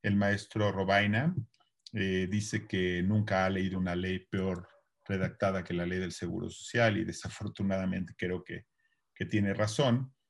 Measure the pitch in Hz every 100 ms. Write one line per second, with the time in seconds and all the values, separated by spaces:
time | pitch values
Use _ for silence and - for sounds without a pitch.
0 | 107 101 101 101 - 110 104 95 95 101
1 | 104 110 151 185 - _ _ _ - 110
2 | 95 92 90 104 104 107 107 98 92 90
3 | 92 107 104 95 95 95 92 92 92 87
4 | 92 92 - 98 95 90 87 _ _ _
5 | - 98 92 - 98 95 85 87 87 92
6 | 92 - 87 87 92 - - 120 117 107
7 | - - 104 - 104 - 98 95 92 92
8 | 87 - 92 90 - 85 - _ _ _
9 | _ _ - 110 98 98 107 107 135 120
10 | 135 _